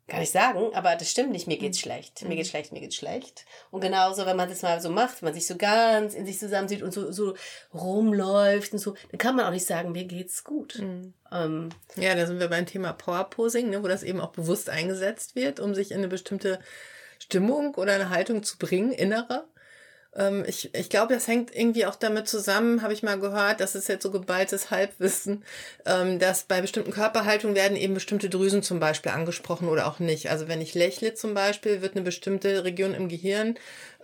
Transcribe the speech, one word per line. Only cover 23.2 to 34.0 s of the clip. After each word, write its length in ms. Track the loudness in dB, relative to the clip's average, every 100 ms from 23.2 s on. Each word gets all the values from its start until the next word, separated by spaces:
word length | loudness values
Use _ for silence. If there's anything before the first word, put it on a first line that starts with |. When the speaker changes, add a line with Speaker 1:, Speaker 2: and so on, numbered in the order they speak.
| 0 2 2 2
Speaker 2:
das 140 | 0
ist 140 | -2 -2
jetzt 160 | -2
so 80 | -2
geballtes 580 | -2 0 0 2 0 -2
Halbwissen, 720 | 0 0 2 0 0 -2 -4 -6 -16 -14 -8 0
ähm, 340 | 2 2 4
dass 240 | 2 2
bei 160 | 2 0
bestimmten 320 | 0 -2 -4
Körperhaltungen 640 | 0 0 2 2 2 2 4
werden 200 | 4 2
eben 180 | 0
bestimmte 360 | -2 0 -2 0
Drüsen 320 | 2 4 4
zum 160 | 2 2
Beispiel 320 | 2 2 0
angesprochen 580 | -2 -2 -4 -4 -2 2
oder 200 | 2 2
auch 100 | 0
nicht. 320 | 0 0 0
Also 160 | -2 -2
wenn 140 | -6
ich 140 | -2
lächle 400 | 2 2 2 -2
zum 200 | -2 -2
Beispiel, 480 | 2 2 2 0 0
wird 140 | 0 -2
eine 80 |
bestimmte 580 | -4 -4 -2 0 2 2
Region 320 | 0 0 -2
im 140 | -2 -4
Gehirn, 480 | -4 -2 0 0 -2 -8 -18 -20 -10